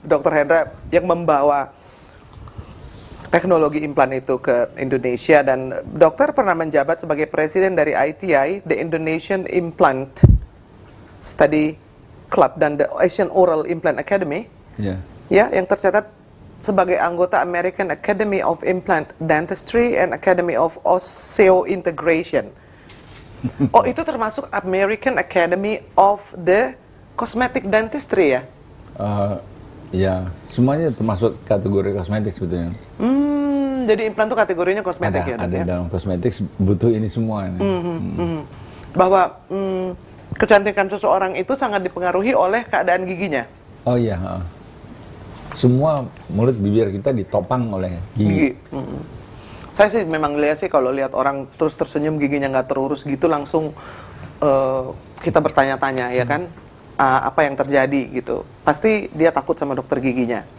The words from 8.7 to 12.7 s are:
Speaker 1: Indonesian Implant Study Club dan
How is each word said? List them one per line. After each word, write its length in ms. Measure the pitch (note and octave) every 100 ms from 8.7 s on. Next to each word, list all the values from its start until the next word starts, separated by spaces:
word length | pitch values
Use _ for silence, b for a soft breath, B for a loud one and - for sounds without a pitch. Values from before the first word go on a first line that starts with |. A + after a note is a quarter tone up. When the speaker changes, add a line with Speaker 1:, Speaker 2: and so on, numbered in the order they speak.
Speaker 1:
Indonesian 720 | C3+ D#3+ D#3+ D#3+ D#3+ - F#3+ F3+
Implant 760 | F3+ E3+ D#3+ D#3+ C3 C3+ - - - - - - - - - - -
Study 560 | - - D3 D#3 D3+ D#3+ - - - - -
Club 280 | - C3 -
dan 200 | D3+